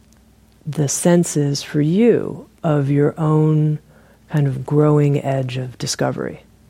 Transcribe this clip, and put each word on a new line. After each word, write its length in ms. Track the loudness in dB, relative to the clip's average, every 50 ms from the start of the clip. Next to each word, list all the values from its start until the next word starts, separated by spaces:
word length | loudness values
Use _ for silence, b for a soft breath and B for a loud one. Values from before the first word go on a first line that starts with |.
| _ _ _ _ _ _ _ _ _ _ _ _ _
the 220 | -8 -4 -2 -2
sense 500 | -2 -2 0 2 4 4 4 2 0 -2
is 260 | -2 -2 -2 -2 -4 -6
for 180 | -4 -2 -2
you 680 | 0 2 2 4 4 4 4 2 0 -4 -8 -12 -16 -20 _ _ -2
of 260 | 0 0 0 0 2
your 300 | 2 2 2 0 0 0
own 600 | 0 0 2 2 2 2 2 2 2 0 -2 -4 b b b b b b b b b -4
kind 180 | -2 -2 0
of 180 | 0 -2 -6 -6
growing 580 | -2 0 2 4 4 4 4 2 2 0 0 -2
edge 340 | -2 -4 -2 -4 -4 -6
of 200 | -8 -8 -8 -10
discovery. 680 | -8 -8 -8 -4 -4 -4 -4 -4 -4 -8 -10 -10 -14 -18 _ _ _ _